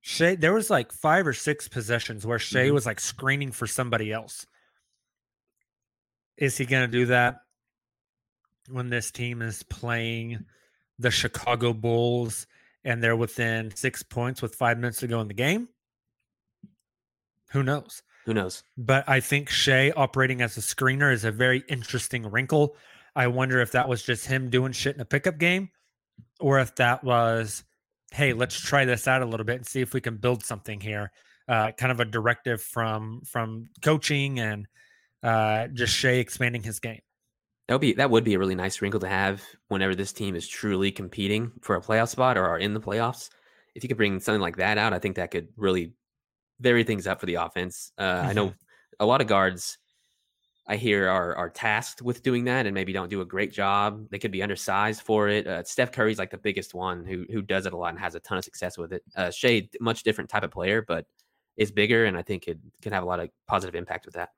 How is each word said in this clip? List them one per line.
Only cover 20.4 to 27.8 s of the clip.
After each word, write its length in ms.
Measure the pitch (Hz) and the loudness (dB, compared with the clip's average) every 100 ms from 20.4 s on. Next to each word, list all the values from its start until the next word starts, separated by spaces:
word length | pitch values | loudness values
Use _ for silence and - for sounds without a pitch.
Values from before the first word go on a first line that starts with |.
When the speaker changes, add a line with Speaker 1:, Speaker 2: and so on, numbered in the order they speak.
Speaker 1:
as 160 | 120 113 | -2 -2
a 40 | |
screener 500 | - - 131 135 143 | -6 0 2 4 4
is 140 | 120 110 | 4 0
a 60 | |
very 320 | 107 127 127 - | 2 2 2 0
interesting 640 | 131 113 123 - 127 110 | -8 -4 -6 -4 -6 -4
wrinkle. 460 | 110 131 156 147 - - - _ - | -4 2 4 2 0 -20 -20 _ 0
I 120 | 123 | 0
wonder 320 | 123 131 127 | 2 2 2
if 120 | 117 | 4
that 180 | 127 123 | 2 2
was 140 | 120 | -2
just 240 | - 117 - | -2 -4 -2
him 220 | 131 127 | -4 2
doing 220 | 127 131 | 0 0
shit 240 | 123 139 143 | -2 -4 -4
in 60 | |
a 40 | 120 | -2
pickup 320 | 143 185 156 | 0 0 2
game 300 | 170 185 190 _ _ _ _ _ - _ | 2 2 -2 _ _ _ _ _ -20 _
or 200 | 139 139 | 2 4
if 160 | 127 - | 2 2
that 280 | 120 120 | 2 4
was, 600 | 127 120 117 113 110 - - _ | 2 4 4 2 -2 -8 -14 _